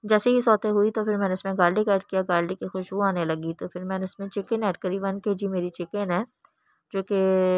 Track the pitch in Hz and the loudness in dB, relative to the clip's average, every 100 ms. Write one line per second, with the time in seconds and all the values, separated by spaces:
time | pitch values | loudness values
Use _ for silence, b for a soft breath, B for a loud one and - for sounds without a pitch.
0 | 208 214 247 247 240 214 214 208 214 220 | 2 2 4 4 4 2 4 2 2 0
1 | 214 208 196 185 196 190 175 190 208 196 | -2 0 0 -2 -4 2 2 2 2 0
2 | - 190 190 175 170 190 190 190 180 196 | 0 -4 0 0 0 -4 -6 -6 -6 -2
3 | 202 180 160 160 165 165 180 180 185 190 | 0 0 -2 -2 -4 -8 -8 -8 -6 -6
4 | 185 - 196 202 196 226 214 175 185 190 | -6 -8 -8 -6 -4 -2 -2 -2 -4 -2
5 | 196 196 202 190 196 190 175 - 170 202 | -4 -4 -4 -2 -2 -2 -4 -6 -8 -6
6 | 196 175 240 _ b b b b _ 196 | -2 -2 -4 _ b b b b _ -8
7 | 190 196 190 190 185 | -2 0 2 4 4